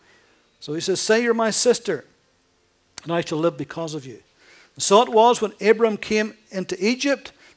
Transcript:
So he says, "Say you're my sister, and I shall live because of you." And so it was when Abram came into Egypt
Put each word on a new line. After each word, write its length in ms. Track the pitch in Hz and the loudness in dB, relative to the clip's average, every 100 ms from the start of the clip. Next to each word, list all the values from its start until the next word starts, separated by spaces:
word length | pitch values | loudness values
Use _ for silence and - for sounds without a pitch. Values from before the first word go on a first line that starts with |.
| _ _ _ _ _ _ | _ _ _ _ _ _
So 120 | - | -10
he 80 | 156 | -8
says, 200 | 190 180 | -4 -2
"Say 200 | - 220 | 0 0
you're 120 | 240 | 2
my 180 | 233 220 | 0 0
sister, 540 | - 254 226 - 151 - _ _ _ _ _ _ _ _ - | 0 2 0 -2 -8 -8 _ _ _ _ _ _ _ _ -18
and 80 | 151 | -6
I 100 | 170 | -4
shall 160 | 165 156 | -2 -2
live 200 | 170 147 | -2 -2
because 360 | - - 165 | -10 -8 -8
of 120 | 151 131 | -10 -12
you." 180 | 110 _ _ _ - _ - | -20 _ _ _ -20 _ -8
And 80 | |
so 180 | - 202 | 4 4
it 80 | 247 | 6
was 320 | 226 233 233 | 4 4 4
when 120 | 208 - | -2 -2
Abram 380 | 196 220 226 208 | 0 2 2 0
came 400 | - 214 214 - _ | -2 -2 -2 -8 _
into 320 | 190 180 - | -10 -8 -2
Egypt 520 | 202 254 277 277 - - - | -2 0 -2 -2 -6 -20 -20